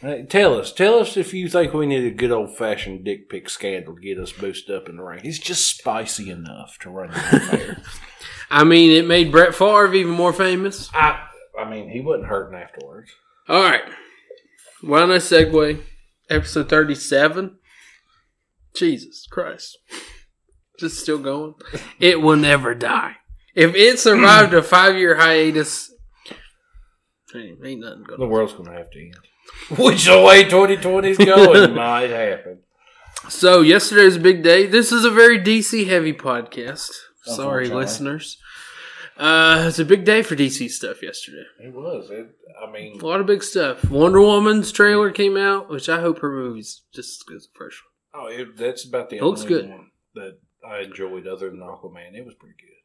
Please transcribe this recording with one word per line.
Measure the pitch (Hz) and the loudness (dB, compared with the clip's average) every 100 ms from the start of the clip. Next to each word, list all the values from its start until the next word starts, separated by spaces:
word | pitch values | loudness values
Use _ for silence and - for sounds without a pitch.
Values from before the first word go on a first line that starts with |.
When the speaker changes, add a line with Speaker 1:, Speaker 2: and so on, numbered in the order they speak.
Speaker 1:
Hey, | 131 143 - | -12 -12 -4
tell | 190 196 117 | 0 0 0
us. | - | -6
Tell | - 196 233 | -2 0 2
us | 226 196 | 0 -6
if | 175 | -8
you | 185 175 | -8 -4
think | 175 156 | -2 -2
we | 151 147 | -4 -4
need | 135 | -4
a | 123 | -6
good | 104 123 | -4 -4
old-fashioned | 117 104 - 110 101 - 92 95 | -4 -6 -8 -8 -8 -10 -14 -12
dick | 101 _ | -12 _
pic | 95 - | -18 -16
scandal | - 101 92 80 85 | -12 -10 -10 -14 -18
to | |
get | 95 92 | -14 -12
us | 90 | -14
boosted | - 98 92 - 95 | -12 -12 -12 -14 -14
up | 87 | -14
in | 85 | -20
the | |
rank. | 92 90 | -18 -18
It's | 117 156 | -16 -14
just | - 180 - - | -10 -6 -6 -6
spicy | - 110 110 - 98 | -8 -8 -8 -12 -14
enough | 87 80 - - _ | -16 -18 -20 -20 _
to | - | -20
run | - - | -16 -14
the | - - - | -12 -2 -2
affair. | - - - - - - - _ | -2 -8 -8 -16 -20 -20 -20 _
Speaker 2:
<laughs> | - - - | -20 -20 -4
I | 147 156 | 2 6
mean, | 165 165 | 6 6
it | 160 165 | 4 2
made | 175 165 | 0 4
Brett | 151 175 - | 4 4 2
Favre | 196 208 202 | 2 4 4
even | 190 175 | 2 -2
more | 170 175 | -2 -2
famous. | 170 190 180 196 190 - | 0 -2 -2 -6 -10 -10
Speaker 1:
I, | 156 151 - - - _ 107 | -2 0 -2 -14 -20 _ -16
I | 110 | -14
mean, | 110 101 | -14 -14
he | 117 | -12
wasn't | 139 143 - | -6 -8 -6
hurting | 98 90 90 | -10 -10 -18
afterwards. | 85 - - 95 _ _ _ _ - | -20 -20 -20 -20 _ _ _ _ -2
Speaker 2:
All | 175 | 0
right. | 185 123 - - _ _ _ - _ _ - _ | 2 0 -6 -20 _ _ _ -20 _ _ -20 _
Why | 156 147 175 | -2 0 2
not | 185 | 0
segue? | 180 165 156 156 151 151 - - _ _ _ | 2 2 4 0 -2 -6 -14 -20 _ _ _
Episode | 156 - 160 143 | -6 -4 -8 -2
thirty-seven. | 156 151 139 - 139 156 170 190 _ _ _ _ _ _ _ _ _ _ _ _ - | 0 0 -6 -4 0 0 -2 -12 _ _ _ _ _ _ _ _ _ _ _ _ -4
Jesus | 170 135 - - - | -4 -4 -10 -20 -16
Christ. | - 165 - - _ _ - - - _ _ _ _ _ _ | -12 -12 -14 -20 _ _ -20 -20 -20 _ _ _ _ _ _
Is | 165 | -12
it | - | -10
still | - 151 | -8 -8
going? | 135 139 156 151 - - - _ | -8 -10 -12 _ -18 -18 -18 _
It | 175 170 | 2 2
will | 156 151 | 2 2
never | 147 143 127 120 | 4 2 0 -6
die. | 120 - - - _ - _ - | -4 -4 -6 -12 _ -20 _ 2
If | 165 185 | 2 6
it | 220 254 | 4 4
survived | 233 202 202 214 202 | 2 4 6 6 6
a | 170 | 2
five-year | - 180 190 190 180 156 | 2 4 4 2 0 2
hiatus, | 160 160 156 156 151 - - _ - _ - - _ _ _ - _ _ _ _ _ 117 | 2 2 0 -2 -6 -8 -14 _ -20 _ -20 -20 _ _ _ -20 _ _ _ _ _ -20
ain't, | 107 82 135 | -20 -20 -18
ain't | 127 | -18
nothing | 113 - | -18 -20
gonna | 104 - | -20 -10
Speaker 1:
The | 123 | -4
world's | 110 104 | -2 -2
gonna | - 87 85 | -6 -18 -18
have | 85 | -20
to | - | -20
end. | 82 - _ _ _ - - 165 | -20 -20 _ _ _ -20 -12 0
Which | 254 185 180 | 2 2 6
the | 185 | 6
way | 190 196 196 | 8 8 6
twenty | 180 196 196 | 4 2 0
twenty | 180 190 190 | -2 -2 -2
is | 196 | 2
going | 202 190 190 196 190 120 | 4 8 8 8 6 2
Speaker 2:
<laughs> | |
Speaker 1:
might | 117 120 123 | -4 -2 -4
happen. | 117 110 92 90 90 _ _ _ _ _ - - | -4 -6 -6 -12 -20 _ _ _ _ _ -20 -16
Speaker 2:
So, | - 180 180 | 0 4 6
yesterday's | 156 196 202 208 196 175 | 6 4 4 6 6 6
a | |
big | 175 185 | 2 4
day. | 165 175 196 | 4 4 4
This | 214 226 | 0 0
is | 240 | 0
a | 226 | 2
very | 214 233 226 | 6 6 6
D | 185 220 | 0 -2
C | 202 226 190 | -2 -6 -2
heavy | 185 156 | -2 -2
podcast. | 151 135 120 117 - 120 139 - - - _ | -6 -8 -8 -8 -14 -14 -14 -16 -18 -20 _
Sorry, | - 117 139 131 123 | -14 -10 -8 -6 -6
Speaker 1:
Unfortunately. | 123 | -6
Speaker 2:
listeners. | 131 - 139 151 - - - - - - - - - _ | -8 -10 -10 -12 -16 -20 -20 -20 -20 -20 -20 -20 -20 _
Uh, | 151 160 160 160 165 | 0 2 4 2 0
it's | 165 | -4
a | |
big | 156 202 180 | 0 2 2
day | 214 | 0
for | 220 147 | -2 -4
D | 135 | -4
C | - 123 | -4 -10
stuff | - 98 - | -10 -12 -14
yesterday. | - - - - - _ 123 | -16 -16 -18 -20 -20 _ -20
Speaker 1:
It | |
was. | 127 160 151 90 | -18 -14 -14 -14
It, | 104 117 _ _ - 107 | -20 -20 _ _ -20 -20
I | |
mean, | 107 107 104 | -18 -20 -14
Speaker 2:
A | 165 | -10
lot | 185 | -8
of | 196 | -2
big | 202 | -4
stuff. | - 190 147 123 - | -4 -6 -6 -4 -4
Wonder | 143 165 190 | 2 4 6
Woman's | 208 202 214 214 208 | 4 4 0 -2 -4
trailer | - 208 208 208 | 2 2 2 -2
came | 190 202 196 | -2 -4 -2
out, | 196 196 170 | -2 -4 -8
which | 147 131 | -12 -6
I | 165 | -4
hope | 170 160 | -4 -6
her | 147 | -8
movie's | 135 127 113 107 - _ | -10 -12 -14 -18 -20 _
just | - - - | -20 -20 -20
as | - | -20
good | - | -20
as | _ | _
the | _ | _
first | 80 - _ _ _ | -20 -20 _ _ _
one. | 147 | -20
Speaker 1:
Oh, | 131 | -18
it, | 123 120 110 | -16 -18 _
that's | 120 127 131 | -10 -10 -10
about | 123 117 | -12 -10
the | 107 | -6
Speaker 2:
It | |
looks | 147 202 | -6 -6
Speaker 1:
only | - 165 | -6 -6
Speaker 2:
good. | - | -6
Speaker 1:
one | - _ _ _ 220 | -20 _ _ _ -20
that | 95 _ _ _ 107 | -20 _ _ _ -18
I | 104 | -16
enjoyed | 98 92 95 92 90 | -16 -14 -16 -14 -16
other | 92 95 | -16 -16
than | 92 | -18
Aquaman. | 90 90 92 87 90 | -20 -20 -20 -20 -20
It | 104 123 | -20 -20
was | 107 | _
pretty | _ _ | _ _
good. | _ _ | _ _